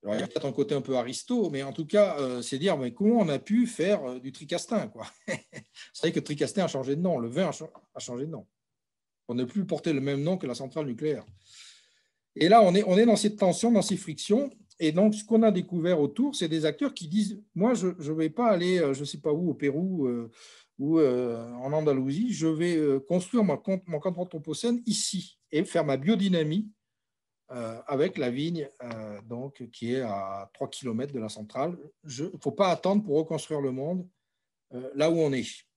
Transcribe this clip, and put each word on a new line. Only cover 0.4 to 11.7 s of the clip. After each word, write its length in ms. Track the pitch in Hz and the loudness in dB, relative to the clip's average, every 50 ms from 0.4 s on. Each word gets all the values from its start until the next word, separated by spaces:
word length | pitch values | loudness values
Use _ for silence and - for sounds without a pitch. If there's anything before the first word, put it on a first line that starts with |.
| - | -4
un 60 | 139 | -2
côté 220 | 127 - 139 - 147 | 0 0 0 0 0
un 60 | 139 | -2
peu 160 | 123 - 131 | -2 0 -2
aristo, 540 | 127 117 123 131 - - - 247 240 214 170 | -2 -2 -2 -6 -10 -6 -2 0 0 0 0
mais 120 | 143 135 | -2 -4
en 120 | 135 139 117 | -6 -6 -6
tout 100 | - 160 | -8 -6
cas, 340 | 147 - 208 208 190 165 147 | 2 4 4 4 4 4 -2
euh, 220 | 139 127 123 123 | -2 -2 -2 -4
c'est 180 | 117 - - 131 | -4 -4 -4 0
dire, 200 | 156 196 175 143 | 0 0 0 0
mais 160 | 131 123 117 | -2 -6 -4
comment 240 | - 196 214 240 233 | 0 2 4 4 4
on 100 | 202 160 | 4 2
a 100 | 143 135 | 0 -2
pu 280 | - - 208 240 240 | -2 0 2 2 2
faire, 360 | - - - 156 190 208 175 143 | 0 0 -2 0 2 2 0 -2
euh, 140 | 127 127 127 | -8 -10 -10
du 140 | 123 135 | -12 -14
Tricastin, 560 | 123 - 156 143 170 170 - - 240 208 143 104 | -14 -14 -10 -6 -6 -6 -4 -4 -4 -4 -4 -4
quoi. 180 | - 113 117 - - | -10 -12 -14 -14 -16
<laughs> 760 | _ _ - 175 - - _ - 143 - _ _ - - - | _ _ -8 -8 -8 -10 _ -20 -20 -20 _ _ -20 -20 -18
C'est 80 | _ - | _ -2
vrai 120 | - 170 | -2 0
que 80 | 175 - | 0 0
Tricastin 440 | - - 151 143 151 131 - 202 180 | -4 -4 -2 -2 -2 -2 0 0 0
a 40 | 156 | 0
changé 280 | - 139 113 131 143 | -2 -4 -2 -2 -2
de 60 | 156 | 0
nom, 160 | 175 185 170 131 | 0 0 0 0
le 100 | 117 117 | -2 -2
vin 200 | 123 156 190 160 | -2 0 -2 -2
a 40 | |
cha-, 180 | 135 - 156 - _ - _ _ _ | -2 -6 -12 -16 _ -20 _ _ _
a 40 | 131 | -14
changé 260 | - - 123 123 139 | -12 -10 -8 -8 -6
de 60 | 160 | -8
nom. 160 | 160 113 95 _ _ _ _ _ _ _ _ _ _ _ _ _ _ _ _ - | -8 -12 -14 _ _ _ _ _ _ _ _ _ _ _ _ _ _ _ _ -6
On 60 | 120 | -4
ne 100 | 123 127 | -4 -4
plus 220 | 123 - 208 185 | -2 -2 -4 -2
porter 260 | 185 170 147 - 170 | -2 -2 -2 0 -2
le 80 | 156 135 | 0 0
même 220 | 135 139 143 139 | 0 0 -2 0
nom 160 | 143 165 190 180 | 0 -2 -2 -2
que 80 | - | -4
la 80 | 131 120 | -6 -6
centrale 320 | - 139 127 - 165 151 | -6 -8 -8 -6 -6 -4
nucléaire. 400 | 139 117 113 147 156 143 - - - 92 _ _ _ - - - - | -4 -6 -4 -2 -2 -2 -2 -6 -16 -20 _ _ _ -20 -20 -20 -20